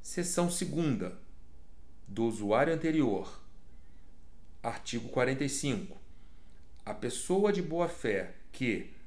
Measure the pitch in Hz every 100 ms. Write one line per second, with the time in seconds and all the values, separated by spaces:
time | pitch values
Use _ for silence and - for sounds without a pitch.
0 | - - 175 - 175 - 156 147 160 113
1 | 90 - - - - - - - - -
2 | - 101 113 104 101 110 151 160 160 156
3 | 131 95 - - - - - - - -
4 | - - - - - - 117 - - 120
5 | 110 - 123 135 139 - 143 110 87 -
6 | - - - - - - - - - -
7 | 123 - - 185 208 185 160 165 185 -
8 | 120 98 90 - - - 127 95 - -